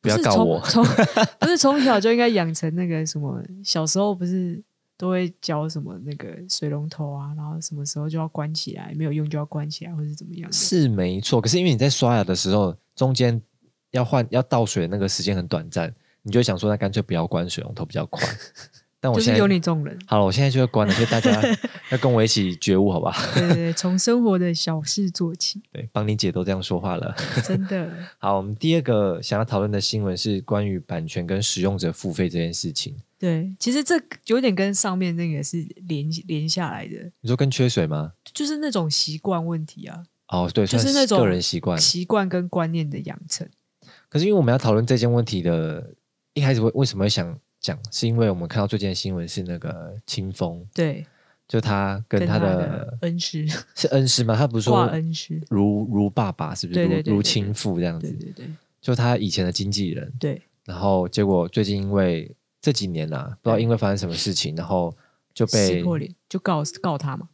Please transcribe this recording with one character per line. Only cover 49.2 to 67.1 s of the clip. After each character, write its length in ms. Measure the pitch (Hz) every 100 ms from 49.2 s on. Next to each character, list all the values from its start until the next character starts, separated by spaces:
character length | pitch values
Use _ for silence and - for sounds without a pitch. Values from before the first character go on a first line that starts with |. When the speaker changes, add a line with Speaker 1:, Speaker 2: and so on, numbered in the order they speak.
| 85
Speaker 1:
是 160 | -
那 120 | 90 87
个 360 | 80 82 82 104
清 280 | - - 95
风。 340 | 92 90 85 95
Speaker 2:
对。 320 | - 160 139 156 _ _ _ _
Speaker 1:
就 140 | 113
他 420 | 113 101 98 98 110
跟 180 | 101 90
他 120 | 107
的 180 | 98 92
Speaker 2:
跟 120 | 87
他 80 | -
的 220 | - -
恩 180 | 170 175
师。 260 | - 160 151 156 -
Speaker 1:
是 120 | - -
恩 200 | 135 131
师 160 | -
吗？ 100 | 117
他 120 | 110 143
不 120 | 113
是 60 |
说 80 | 110
Speaker 2:
挂 140 | - -
恩 280 | 160 160
师。 260 | 160 - 160 156
Speaker 1:
如， 380 | 208 147 104 107
如 180 | 104 101
爸 220 | 113 104
爸， 220 | - 78
是 120 | 90 85
不 60 |
是？ 80 | 175
Speaker 2:
对， 80 | 170
对， 140 | -
对， 80 | 151
Speaker 1:
如， 60 | 104
如 40 |
亲 300 | 107 - 101
父 240 | 104 107 87
这 60 |
样 160 | 87 82
子。 100 | 78
Speaker 2:
对， 220 | - -
对， 140 | - -
对。 80 | 160 _ _
Speaker 1:
就 140 | -
他 220 | 120 120 123
以 120 | 104
前 160 | 95
的 80 | 90
经 180 | 87 98
纪 200 | 101 95
人。 220 | - - 123
Speaker 2:
对。 240 | 151 - _ _
Speaker 1:
然 120 | - 87
后 300 | 101 95 90
结 160 | -
果 220 | 101 92 85
最 160 | -
近 140 | 101 101
因 160 | 98
为 420 | 101 92 82 76 - _ _
这 120 | -
几 140 | 139 98
年 260 | 82 78
啊， 240 | 71 67 -
不 80 | -
知 20 |
道 60 | 110
因 100 | 117
为 80 | 117
发 120 | 101
生 80 | 98
什 120 | 95
么 60 |
事 180 | 82 -
情， 220 | 90 82
Speaker 2:
对。 40 | 80
Speaker 1:
然 60 | 82
后 280 | 95 87 - _ _ _
就 120 | - 113
被 200 | 110 98
Speaker 2:
撕 160 | 90
破 140 | 123 160
脸， 140 | - - _
就 100 | 190
告， 240 | - 165 147 -
告 160 | 185 147
他 200 | 143